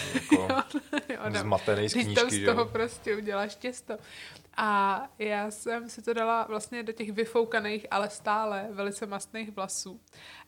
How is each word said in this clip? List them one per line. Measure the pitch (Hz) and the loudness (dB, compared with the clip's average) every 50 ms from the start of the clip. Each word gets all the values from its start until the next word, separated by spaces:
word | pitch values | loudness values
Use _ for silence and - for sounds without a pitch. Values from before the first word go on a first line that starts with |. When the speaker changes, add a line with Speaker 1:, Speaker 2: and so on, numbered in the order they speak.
| - - | 0 -2
Speaker 1:
<laughs> | - | -2
Speaker 2:
jako | 262 - - 302 | -2 2 4 4
Speaker 1:
Jo, | 277 - - 262 262 - - - 294 - - - 294 - - | 6 6 4 2 2 0 0 -2 -6 -4 -4 -4 -2 -2 -2
jo, | 262 - - 214 | -4 -4 -2 -2
no. | 214 208 | -2 0
Speaker 2:
zmatený | 143 107 101 95 - - 104 101 107 107 | 2 4 2 4 4 4 2 4 4 2
z | - | 2
Speaker 1:
Když | 240 240 | 2 2
tam | 208 104 | 4 4
Speaker 2:
knížky, | 240 233 247 | 4 4 4
Speaker 1:
z | 254 202 | 4 2
Speaker 2:
že | 196 | 4
jo? | 202 233 | 4 4
Speaker 1:
toho | 233 233 | 4 4
prostě | 214 - 220 226 240 - - - - 208 | 2 0 0 -2 -2 -4 -6 -4 -2 -2
uděláš | 214 214 208 202 196 202 214 208 | -2 -2 -2 -2 -2 -2 -2 -4
těsto. | - - 254 247 - - - 220 214 - - - - - - - - - - - | -6 -6 -6 -6 -8 -8 -10 -10 -10 -10 -14 -18 -16 -16 -16 -18 -20 -20 -10 -4
A | - 220 214 208 202 196 196 196 202 269 277 - - | -2 0 2 4 4 4 4 2 0 -2 -6 -8 -4
já | 214 220 208 208 202 214 | -2 -2 0 0 -2 -4
jsem | 208 - - 233 233 233 233 240 | -6 -6 -4 -4 -4 -4 -4 -8
si | - - 214 | -12 -8 -2
to | - 233 | -2 0
dala | 226 226 226 226 226 220 220 | 2 2 2 2 2 2 0
vlastně | 220 214 214 - 240 240 233 | -2 -4 -6 -6 -8 -6 -6
do | 214 226 | -6 -6
těch | 226 233 208 208 | -6 -4 -4 0
vyfoukaných, | 202 226 226 - 240 226 226 233 226 208 208 214 220 208 - | 0 0 2 4 4 4 4 4 2 2 0 -2 -4 -2 0
ale | - 196 202 208 | 0 2 0 0
stále | 208 - - 214 208 214 220 214 208 196 202 220 | -2 -4 0 0 2 2 2 0 -2 -2 -4 -6
velice | 208 196 202 202 196 - 233 | -4 -4 -4 -4 -4 -4 -6
mastných | 208 202 196 - - - 220 220 214 208 | -6 -6 -6 -8 -8 -8 -8 -8 -8 -6
vlasů. | 196 190 190 - - - 190 180 - - _ - - - - - - - | -6 -6 -4 -4 -6 -6 -8 -10 -16 -18 _ -20 -20 -20 -18 -18 -20 -6